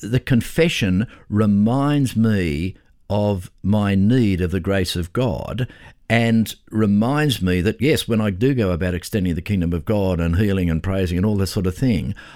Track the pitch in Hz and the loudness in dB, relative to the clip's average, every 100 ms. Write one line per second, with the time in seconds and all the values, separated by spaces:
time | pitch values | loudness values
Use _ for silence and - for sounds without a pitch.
0 | 101 123 - 120 - - 170 - 98 90 | -4 -2 2 0 0 0 0 0 0 0
1 | 110 - - 104 107 101 107 131 143 147 | -2 -8 -4 0 2 4 2 2 2 2
2 | 131 110 113 104 87 73 95 - _ _ | 0 0 2 2 0 -2 -4 -8 _ _
3 | - 104 104 98 - _ 90 107 101 98 | -6 -2 0 -2 -6 _ 0 0 2 2
4 | 101 127 107 90 90 92 92 98 92 90 | 4 4 2 0 0 -2 -2 -2 -2 -4
5 | 85 117 127 - - 107 123 - - - | -4 -2 -2 -4 -6 -6 -8 -10 -20 -16
6 | - 117 117 113 107 - _ 107 107 101 | -2 0 2 2 0 -6 _ 0 2 2
7 | 117 147 151 120 92 90 92 - 127 135 | 2 2 0 0 0 0 0 0 0 0
8 | - 110 107 92 127 131 95 85 92 87 | 0 0 0 0 0 2 0 0 -2 -4
9 | - 110 90 82 - 101 85 87 78 107 | -4 -2 -2 -2 -2 -2 0 -2 -2 0
10 | 95 87 85 87 107 95 87 80 92 95 | 0 0 0 0 0 0 0 -2 -2 -2
11 | 90 90 107 101 95 110 90 87 131 90 | -2 0 0 0 -2 -2 -4 0 0 0
12 | 60 - - | -4 -10 -14